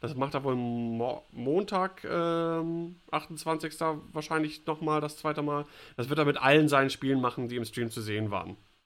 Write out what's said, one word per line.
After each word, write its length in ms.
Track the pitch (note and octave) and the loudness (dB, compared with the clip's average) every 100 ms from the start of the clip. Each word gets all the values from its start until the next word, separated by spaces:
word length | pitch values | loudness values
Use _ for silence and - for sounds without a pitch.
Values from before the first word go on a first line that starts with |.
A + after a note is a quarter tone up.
das 140 | A#2 | -6
macht 180 | C3 C3+ | -4 -2
er 120 | C#3+ | -2
wohl 100 | C3+ B2 | -2 -2
Mo-, 680 | A#2+ A#2+ A#2 A#2 A#2+ C#3+ - | -2 -2 -2 -2 -2 -4 -10
Montag, 720 | - B2 D#3+ G3+ G3 F#3 F#3 | -8 0 0 0 -2 -2 -4
ähm, 920 | - E3+ E3+ E3 E3 E3 E3 E3 E3+ F3 - | -4 -2 0 0 0 -2 -2 -4 -6 -12 -6
achtundzwanzigster 920 | D3+ D3+ D#3 - D#3+ D#3 - D#3+ D#3 - | -6 -6 -10 -4 -4 -4 -4 -4 -4 -6
wahrscheinlich 500 | D#3 D3+ D#3+ D#3 D3+ - | -10 -4 -2 -2 -4 -6
nochmal 360 | D#3 D#3 D#3 | -4 0 0
das 160 | D3 - | 0 -4
zweite 240 | D#3 D3+ | -4 -2
Mal. 240 | D3 D3 D3 - - - | -2 -2 -4 -14 -18 -6
Das 120 | B2 | -2
wird 100 | D3 | 2
er 60 | |
mit 140 | D3 C#3 | 2 4
allen 300 | B2+ D3+ D3+ | 8 8 8
seinen 200 | C#3 C3+ | 6 4
Spielen 320 | - C3+ C3+ | 0 2 2
machen, 280 | B2 - B2 | 2 0 -6
die 80 | A#2+ | -4
im 100 | A2 | -6
Stream 240 | - A#2 | -4 -4
zu 100 | A2+ | -4
sehen 300 | G#2+ G#2+ G#2+ | -4 -2 -2
waren. 260 | G2+ E2+ F#2+ _ _ | -2 -6 -12 _ _